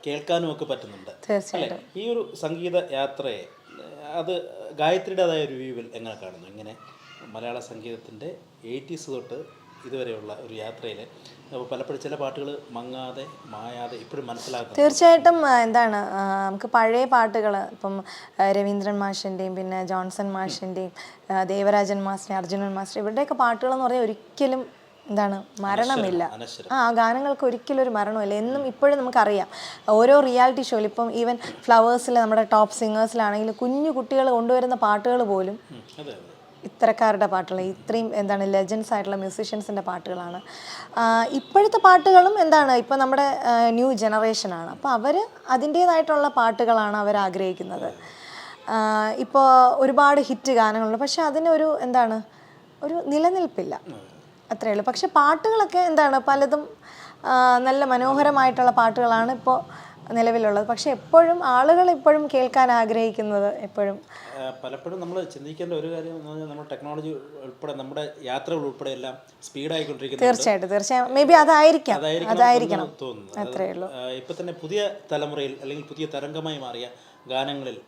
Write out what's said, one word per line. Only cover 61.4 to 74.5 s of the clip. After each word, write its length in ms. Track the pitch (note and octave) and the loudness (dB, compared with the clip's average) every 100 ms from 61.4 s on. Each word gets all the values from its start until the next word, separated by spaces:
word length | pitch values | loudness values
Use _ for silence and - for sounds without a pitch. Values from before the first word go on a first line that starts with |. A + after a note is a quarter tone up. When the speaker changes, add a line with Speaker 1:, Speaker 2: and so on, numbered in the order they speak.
| D4 | 2
Speaker 2:
ആളുകൾ 460 | B3 C4+ E4+ F4+ | 4 6 6 6
ഇപ്പോഴും 380 | E4 D#4 D4+ D4 | 4 4 4 2
കേൾക്കാൻ 380 | C4+ B3+ C4 B3+ | 0 0 2 4
ആഗ്രഹിക്കുന്നത് 840 | A#3+ A3+ A3 A3+ A3 G#3+ G#3 G3+ G3+ | 4 2 0 -2 -2 -2 0 -2 -4
എപ്പോഴും 440 | G#3 - G3+ G3 - - - C#3 | -10 -4 -4 -4 -14 -20 -18 -12
Speaker 1:
ആ, 160 | C3 C3 | -12 -10
പലപ്പോഴും 360 | C3 C3+ E3+ F#3 | -12 -12 -12 -10
നമ്മൾ 240 | E3+ F3+ | -8 -8
ചിന്തിക്കേണ്ട 500 | E3 C#3+ C#3+ D#3 F3 | -8 -12 -16 -12 -6
ഒരു 180 | E3 D#3 | -6 -6
കാര്യം 240 | E3 D#3+ E3 | -10 -10 -14
എന്ന് 140 | D3+ | -14
പറഞ്ഞാൽ 180 | D#3 D#3 | -12 -12
നമ്മുടെ 220 | D3 D3 | -14 -14
ടെക്നോളജി 460 | C3+ C#3+ D3+ D#3 D3 - D3 | -12 -10 -10 -8 -10 -14 -18
ഉൾപ്പെടെ 300 | C3+ B2+ D3+ | -18 -14 -12
നമ്മുടെ 400 | C#3 C3 C#3+ D3+ - | -10 -10 -10 -10 -12
യാത്രകൾ 340 | C#3 C3 C#3 E3 | -8 -8 -6 -6
ഉൾപ്പെടെ 320 | C#3+ B2+ C3+ | -6 -8 -10
എല്ലാം 280 | C3 C3 B2+ _ _ | -10 -12 -14 _ _
സ്പീഡായിക്കൊണ്ടിരിക്കുന്നുണ്ട്. 920 | - - D3 D#3+ D3 C3+ C3+ C3+ B3 | -18 -12 -6 -6 -6 -8 -10 0 2
Speaker 2:
തീർച്ചയായിട്ടും, 360 | A#3+ A#3+ G3 F3+ | 2 2 0 0
തീർച്ചയായും. 460 | G3+ G3+ B3+ B3 C4+ | -2 0 0 2 4
Maybe 180 | D4 | 8
അതായിരിക്കാം. 640 | E4+ D4+ D#4 D#4 E4 - G3+ | 8 8 8 8 6 0 -4
Speaker 1:
അതായിരിക്കണം 400 | D#3 E3 E3+ A3+ | -2 -2 -2 4
Speaker 2:
അതായിരിക്കണം. 460 | A#3+ A#3+ - F#3 | 6 4 2 -4
Speaker 1:
എന്ന് 120 | - - | -6 -10
തോന്നുന്നു. 300 | C3 A2 G2 G#2 | -12 -12 -14 -10
അത്, 120 | G#2 | -8
Speaker 2:
അത്രയേ 220 | B2+ F#3+ | -6 -6
ഉള്ളൂ. 220 | F#3 F#3 | -6 -12
Speaker 1:
ആ, 160 | C3 B2+ | -10 -10
ഇപ്പൊ 240 | C3 B2+ E3+ | -10 -12 -12
തന്നെ 140 | F3 | -12